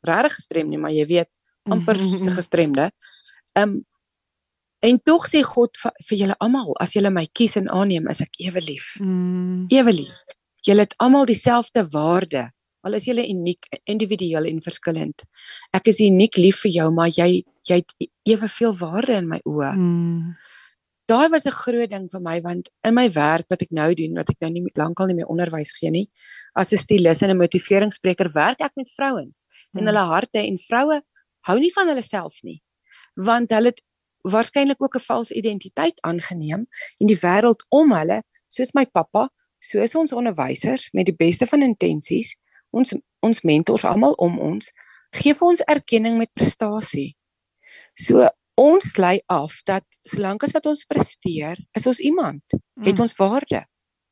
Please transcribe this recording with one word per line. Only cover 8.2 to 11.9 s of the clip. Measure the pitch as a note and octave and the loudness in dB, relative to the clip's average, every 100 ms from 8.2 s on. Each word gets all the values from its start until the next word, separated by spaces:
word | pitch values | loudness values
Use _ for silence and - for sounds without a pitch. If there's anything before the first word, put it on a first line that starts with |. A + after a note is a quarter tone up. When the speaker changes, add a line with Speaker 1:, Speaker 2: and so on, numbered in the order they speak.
Speaker 1:
ek | D#3 - | -8 -8
ewe | F#3 F3+ | -6 -6
lief." | D#3 C#3 - G#3 | -8 -12 -14 -6
Speaker 2:
Mm. | F#3+ F#3 F3+ F3+ F3+ F3+ F3+ | -4 -2 -2 -4 -4 -6 2
Speaker 1:
Ewe | C4 A#3+ | 4 4
lief. | E3+ C#3 - - - _ _ | 2 -2 -14 -20 -20 _ _
Julle | - G3+ | 2 4
het | G3+ - | 2 2
almal | B3 C#4 B3 | 4 6 4
dieselfde | G3+ A#3+ A#3+ - A#3 | 2 2 0 0 -2
waarde. | E3 | -2